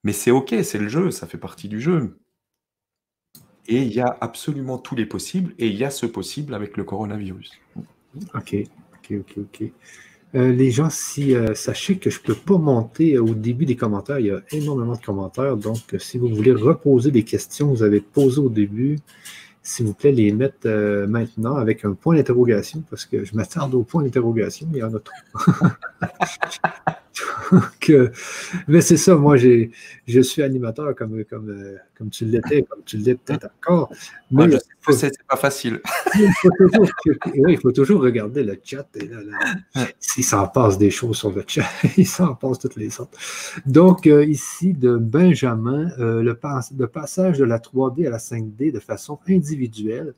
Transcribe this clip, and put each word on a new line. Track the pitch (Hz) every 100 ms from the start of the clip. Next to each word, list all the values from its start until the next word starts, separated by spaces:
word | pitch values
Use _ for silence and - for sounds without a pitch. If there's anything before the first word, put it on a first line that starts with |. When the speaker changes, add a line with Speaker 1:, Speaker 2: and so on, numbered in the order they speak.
Speaker 1:
Mais | 104
c'est | 98 -
OK, | 131 127 220
c'est | - 107
le | 104
jeu, | 139 185
ça | - -
fait | -
partie | 95 - 101
du | 107
jeu. | 147 175 110 - _ _ _ _ _ _ _ _ _ _ _ - _ _ -
Et | 120
il | 131
y | 107
a | 123 -
absolument | 113 - - 139 131 127
tous | - 113
les | 104
possibles, | 98 - 185 175 -
et | 113
il | 101
y |
a | 139
ce | - 175
possible | 131 180 - 143
avec | 107 101 -
le |
coronavirus. | 95 98 107 107 98 92 - _ _ - - _ _ 139 190
Speaker 2:
OK, | - - 101 - _ _ _
ok, | _ 101
OK, | 98 101
ok. | 101 - 107 _ _ - - _ _
Euh, | 131 127
les | 127 131
gens, | 120 160
si, | - - - 139 123
euh, | 113
sachez | 107 - 117 - 190
que | -
je | -
peux | - 110
pas | - 190
monter, | 151 120 117 - 165 131
euh, |
au | 113 110
début | 110 123 139
des | 123
commentaires, | 113 101 101 139
il | 104
y |
a | 98 _
énormément | 151 147 135 117 117
de |
commentaires, | - 98 95 - 139 113
donc, | 104 113 -
euh, | -
si | - 123
vous | 120
voulez | 107 113
reposer | 113 117 165 147 127 135
des | 123
questions | 107 104 - - 147
que | 123
vous |
avez | 107 104
posées | - - 135 135
au | 135
début, | 107 101 107 135 147 _ _ - - - _
s'il | - - 110
vous |
plaît, | 101 143
les | 131 104
mettre, | 107 135 _ 117
euh, | 107 104 101 101
maintenant | 113 113 - 113 143
avec | 113 110 104
un |
point | 95 165 165
d'interrogation, | 135 123 123 104 - 156 156
parce | 104 -
que | 110 98
je | 104
m'attarde | - 170 143 127
au |
point | 110 170
d'interrogation, | 139 127 117 113 98 - 160
il | 143
y |
en | 113
a | 110
trop. | - - _ -
<laughs> | - - - - - _ - - 170 - - - - - - - _ - - - -
Donc, | 185 - _ -
euh, | 147 120 - - - - 180 -
mais | 165
c'est | - 165
ça, | - 165
moi, | 143 135
j'ai, | 127 120 113 - - - -
je | 123
suis | 123 -
animateur | 139 131 117 117 147 123
comme, | 113 110 104
comme, | 117 107
euh, | 101 98 98 _ _
comme | 107
tu | - 113
l'étais, | 117 - 147
comme | - - -
tu | 107
l'es | 110 127
peut-être | - 151 107 _
encore, | - 175 135 - - - _
mais | 131
Speaker 1:
Ouais, | 165
je | 139
Speaker 2:
il |
Speaker 1:
sais, | - _
Speaker 2:
faut | -
Speaker 1:
je | 127
sais, | 143
c'est | 139 -
pas | 135
facile. | 139 135 123 113 - -
<laughs> | - 196
Speaker 2:
il | 202 180
faut | 185 -
toujours | 185 220 185 - 160
checker, | 139 127 135
oui, | 156
il | 151
faut | 127
toujours | 120 135 202
regarder | 127 113 104 139
le | 110 95
chat, | - 135 139 -
et | 110
là, | 117
là, | 104 104 - - - 135
Speaker 1:
Ouais. | 120 - - -
Speaker 2:
il |
s'en | 127 104 95
passe | 131 113 95
des | 101
choses | - 120 104
sur | 104
le | 95 -
chat, | 151 - -
<laughs> | - -
il | -
s'en | - 175 123
passe | 135 127
toutes | 131 -
les | 107
sortes. | - - - - - - - 139
Donc, | 135 185 180 160
euh, | 147 151
ici, | 143 - - 180
de | 160 123 120
Benjamin, | 113 139 180 147 127 113 117 143 170 151
euh, | 117 117
le | 117 117
pas-, | 143 135 120 135
le | 123
passage | 160 143 - 185 143
de |
la | 127 117
trois | - 127 131
D | 131 156
à |
la | 113
cinq | - 117 110 107
D | 156
de | 113
façon | - 104 - 147 170
individuelle | 190 147 151 123 110 107 120 151